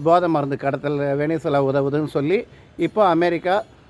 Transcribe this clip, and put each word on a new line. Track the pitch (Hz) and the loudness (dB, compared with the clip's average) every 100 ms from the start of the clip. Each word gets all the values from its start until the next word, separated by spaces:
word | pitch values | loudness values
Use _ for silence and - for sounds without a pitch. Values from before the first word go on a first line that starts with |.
போதை | 147 175 175 | 4 4 4
மருந்து | 160 139 139 | 0 -2 -4
கடத்தல் | 139 139 143 143 | -4 -4 -4 -4
வெனிசுலா | 143 139 147 165 160 143 135 | -2 -2 -2 -2 0 0 2
உதவுதுன்னு | 139 139 147 151 | 0 0 -2 -2
சொல்லி, | 160 143 208 - - - - | -2 0 -2 -4 -16 -16 -6
இப்போ | 165 214 196 | -2 2 2
அமெரிக்கா, | 165 175 170 175 202 - - | 2 2 0 0 -2 -4 -14